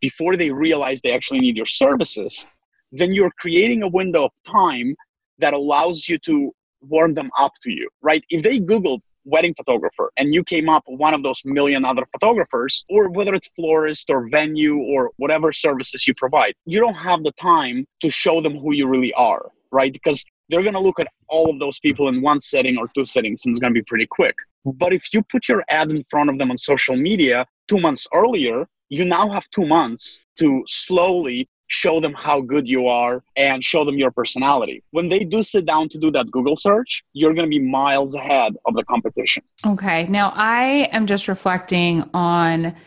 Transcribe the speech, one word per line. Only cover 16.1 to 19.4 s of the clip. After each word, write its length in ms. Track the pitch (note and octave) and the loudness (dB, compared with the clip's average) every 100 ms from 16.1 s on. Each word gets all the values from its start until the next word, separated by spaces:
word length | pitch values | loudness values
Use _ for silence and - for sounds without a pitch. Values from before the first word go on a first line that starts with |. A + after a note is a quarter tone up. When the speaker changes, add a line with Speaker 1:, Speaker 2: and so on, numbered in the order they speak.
| B2+ | -2
Speaker 1:
provide, 380 | C3 D3 A2 - - | 0 2 2 -2 -4
you 140 | F#3 | 0
don't 140 | A#3 F3+ E3+ | 2 0 -2
have 140 | F3 | 0
the 80 | D3+ | -2
time 560 | - F3+ E3 C3+ B2 C#3 _ | -2 2 2 2 -4 -6 _
to 80 | D#3+ | -4
show 300 | - F#3+ E3 | -2 0 0
them 160 | D#3 D3 | 0 -4
who 160 | C#3+ | -2
you 120 | D3 C3+ | 0 2
really 280 | C3 B2 | 2 0
are, 360 | - A#2+ G2+ | 2 0 0